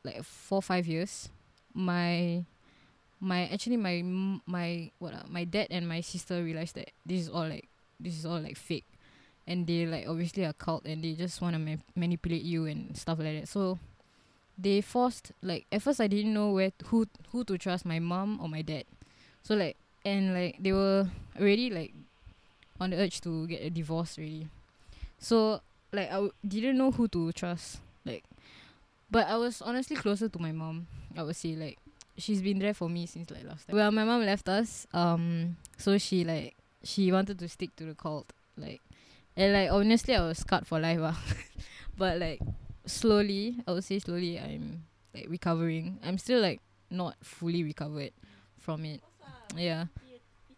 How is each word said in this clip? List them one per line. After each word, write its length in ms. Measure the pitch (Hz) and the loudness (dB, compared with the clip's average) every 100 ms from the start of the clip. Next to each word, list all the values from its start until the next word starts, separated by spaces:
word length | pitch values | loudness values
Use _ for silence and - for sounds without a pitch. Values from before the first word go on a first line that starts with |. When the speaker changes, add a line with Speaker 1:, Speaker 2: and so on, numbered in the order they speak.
Speaker 1:
like, 180 | - - | -12 -10
four, 380 | - - - 196 | -12 -14 -2 -2
five 260 | - 180 170 | 2 0 2
years. 440 | 160 196 - - - _ _ _ | 0 -2 -6 -14 -18 _ _ _
My, 720 | - 185 175 175 175 175 175 175 _ _ _ _ _ _ - | -4 0 2 2 2 2 0 -4 _ _ _ _ _ _ -6
my, 260 | 190 180 180 | -2 0 0
actually, 300 | 196 233 240 | -2 0 0
my 260 | 196 175 | 2 0
m-, 380 | 180 185 190 190 | 0 0 0 -2
my, 460 | - 180 170 170 165 - | -4 -4 -2 -4 -6 -10
what, 160 | 175 | -12
ah, 100 | - - | -12 -10
my 140 | 175 | -6
dad 240 | 175 196 - | -2 0 0
and 180 | 180 170 | -2 -2
my 140 | 165 | -4
sister 400 | 165 175 - 175 | -4 -8 -4 -2
realised 300 | 170 160 165 | -2 -4 -6
that 160 | - - _ - | -8 -14 _ -4
this 140 | 185 | -2
is 80 | 165 | -2
all, 180 | 175 160 | -2 -2
like, 200 | 156 - _ _ _ | -4 -12 _ _ _
this 200 | 170 160 | -8 -6
is 80 | 160 | -4
all, 140 | 170 | -4
like, 180 | - - | -6 -10
fake. 260 | - 160 - - - - - _ - | -6 -6 -6 -20 -20 -20 -20 _ -6
And 200 | 180 170 | -2 0
they, 200 | 170 165 | 2 2
like, 180 | 160 123 | -2 -2
obviously 380 | 165 170 196 | -2 -2 0
a 80 | 165 | -2
cult 320 | - - 160 | -2 -4 -4
and 180 | - 156 | -4 -4
they 120 | 165 | -4
just 260 | 160 180 - | -4 -4 -2
wanna 180 | 175 160 | -2 0
ma-, 220 | 156 156 - - | -2 -4 -6 -2
manipulate 460 | 170 170 175 165 | 0 0 0 -2
you 240 | 170 165 156 | 0 -2 -2
and 280 | 151 - - | -4 -8 -8
stuff 220 | - 160 | -4 -2
like 220 | 156 156 | -2 -4
that. 80 | - | -4
So 300 | 202 190 185 - - _ _ _ _ _ - | 0 0 -2 -8 -20 _ _ _ _ _ -4
they 220 | 196 196 | 2 2
forced, 520 | 196 247 247 - - - | 2 2 2 2 -12 -10
like, 240 | 185 165 - | -4 -4 0
at 80 | 208 | 0
first 180 | 269 269 | 2 4
I 60 | 214 | 4
didn't 280 | 202 214 | 4 2
know 160 | 214 208 | 2 2
where 200 | 190 190 | 4 2
t-, 160 | - - | 0 2
who, 200 | 226 220 - - | 2 2 -2 -10
who 140 | 247 | -6
to 120 | 240 185 | -2 -2
trust, 300 | 190 175 175 | 0 -2 0
my 120 | 165 | -2
mom 420 | 170 180 202 214 | 0 -2 -2 -4
or 60 | 165 | -4
my 140 | 156 | -6
dad. 220 | 156 151 - - - - - _ | -4 -6 -8 -16 -20 -20 -20 _
So, 120 | - | 0
like, 220 | 214 170 - _ _ | 2 2 -2 _ _
and, 280 | 202 196 190 | -2 2 2
like, 220 | 180 180 - | 2 0 0
they 120 | 190 | 2
were 360 | 190 196 196 190 - - - | 4 6 6 4 -2 -12 2
already, 300 | 202 208 247 | 6 6 4
like, 240 | 185 151 151 - _ - - _ _ - - | -2 -6 -12 -20 _ -20 -20 _ _ -20 -6
on 100 | 185 | -2
the 60 | 180 | 2
urge 240 | 196 - | 2 0
to 240 | 175 160 165 | -4 -4 -4
get 160 | 165 | -4
a 80 | 156 | -4
divorce 480 | 170 156 165 165 - | -4 -2 -2 -2 -6
already. 300 | 156 156 156 - - _ - - - - | -10 -8 -10 -14 -20 _ -20 -14 -14 -12
So, 420 | - 233 220 208 _ _ - | 2 4 4 0 _ _ -6
like, 160 | 202 180 | -4 -2
I 60 | |
w-, 180 | 190 302 - 202 | 0 -2 -4 -4
didn't 320 | 208 247 262 | -2 2 4
know 120 | 262 | 4
who 180 | 240 226 | 4 0
to 240 | 175 165 | 2 -2
trust, 480 | - 175 175 - - - - | -2 -4 -6 -8 -14 -18 -16
like, 200 | - - - - - - - - _ _ - | -12 -12 -12 -20 -20 -20 -20 -20 _ _ 0
but 160 | 226 175 | 2 4
I 100 | 226 | 2
was 240 | 240 220 | 0 -2
honestly 360 | 226 247 262 302 | -4 -4 -2 -2
closer 320 | 208 202 220 | 0 0 -2
to 100 | 170 | -4
my 140 | 165 | -6
mom, 340 | 160 160 165 170 - - 165 | -4 -6 -8 -10 -14 -14 -8
I 60 | |
would 140 | 156 165 | -6 -4
say, 200 | 165 160 | -6 -6
like, 220 | 156 - - - - - | -8 -12 -20 -20 -20 -12
she's 240 | - 202 | -2 0
been 200 | 190 196 | 2 2
there 120 | 202 | 0
for 160 | 202 170 | 0 -2
me 180 | 170 170 | -2 -6
since, 240 | 170 170 | -10 -12
like, 140 | 147 | -12
last 220 | 147 151 - | -14 -14 0
time. 100 | 202 | 4
Well, 140 | 208 | 6
my 140 | 220 | 4
mom 200 | 220 240 | 4 4
left 240 | 208 196 - | 4 2 2
us, 380 | 196 226 - - | 0 0 -4 -6
um, 600 | 175 175 170 170 170 170 170 - - | 2 4 4 2 0 -2 -4 -12 -4
so 220 | - 196 | 4 4
she, 260 | - 185 | 4 2
like, 300 | 165 160 - - _ _ | 2 -2 -4 -12 _ _
she 260 | - - 190 | -8 2 4
wanted 280 | 185 196 190 | 4 2 -4
to 100 | 170 | -10
stick 260 | - 175 - | -8 -10 -8
to 80 | |
the 100 | 160 | -12
cult, 380 | 151 160 151 - - _ - | -8 -6 -6 -10 -20 _ -16
like, 240 | 151 - _ - - - _ - | -14 -14 _ -20 -20 -20 _ 4
and, 160 | 196 | 6
like, 180 | 202 180 | 8 8
honestly, 440 | 196 208 226 - | 6 8 6 6
I 60 | 226 165 | 2 2
was 120 | 165 | 0
scarred 280 | - 185 - | 2 0 2
for 140 | 160 | 0
life, 200 | 165 165 | 2 2
ah. 200 | 156 160 - - - - | 2 -2 -2 -4 -6 -14
<laughs> 360 | - - - - | -14 -12 -12 -2
But, 200 | 190 170 | 0 2
like, 220 | 165 147 - - - - - | -2 -4 -6 -6 -10 -14 -8
slowly, 720 | - 226 208 208 196 214 240 233 | 2 6 6 6 2 -2 -4 -2
I 60 | |
would 120 | 180 | -2
say 140 | - 196 | 0 -4
slowly, 400 | 175 175 175 170 | -2 -2 -2 -4
I'm, 460 | 147 147 151 165 160 _ _ | -8 -8 -8 -10 -12 _ _
like, 120 | - - | -16 -8
recovering. 720 | 175 175 165 165 160 165 190 | -4 0 2 2 0 -4 -8
I'm 160 | 233 190 | -4 -4
still, 220 | - 247 | 2 4
like, 200 | 196 131 _ _ - | 4 0 _ _ -10
not 260 | 180 175 - | -4 -4 -6
fully 400 | - - 170 175 | -16 -6 -2 0
recovered 500 | 156 151 151 151 139 _ - - - _ | 0 -4 -6 -6 -8 _ -20 -20 -20 _
from 260 | - 156 | -6 -6
it. 120 | 160 151 | -6 -10
Speaker 2:
Of 220 | - _ | -14 _
course 120 | - - 226 | -20 -20 -14
lah. 40 | 165 | -4
Speaker 1:
Yeah. 260 | 175 160 170 - | -2 -2 -4 -8
Speaker 2:
P-, 240 | 254 247 _ _ | -18 -20 _ _
P 60 | - | -20